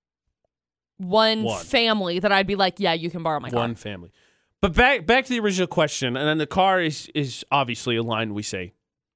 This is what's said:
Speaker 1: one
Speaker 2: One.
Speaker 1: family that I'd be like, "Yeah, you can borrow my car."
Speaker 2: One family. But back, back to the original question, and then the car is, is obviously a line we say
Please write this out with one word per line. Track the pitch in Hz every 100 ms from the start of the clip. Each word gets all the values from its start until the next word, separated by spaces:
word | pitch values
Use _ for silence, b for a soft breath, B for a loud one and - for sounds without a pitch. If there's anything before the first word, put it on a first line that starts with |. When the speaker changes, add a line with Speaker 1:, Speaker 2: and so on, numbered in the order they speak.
| _ _ _ _ _ _ _ _ _ -
Speaker 1:
one | 180 214 220 220
Speaker 2:
One. | 220 208
Speaker 1:
family | - 254 226 214 180 180
that | 202
I'd | 196 196
be | 196
like, | 190 -
"Yeah, | 185
you | 165 165
can | 170
borrow | 160 151
my | 123
car." | 120
Speaker 2:
One | 117 110
family. | 107 95 85 _ _ _ _ -
But | 196
back, | 170 254 254 160
back | 254 262
to |
the | 240
original | 208 185 175
question, | - 151 - 127 127
and | 151
then | 156
the | 147
car | 190 190 185
is, | 165 147 - 151
is | 135 - -
obviously | 139 123 117 127 117
a |
line | 117 110 113
we | 104
say | 104 95 90 - _ _ _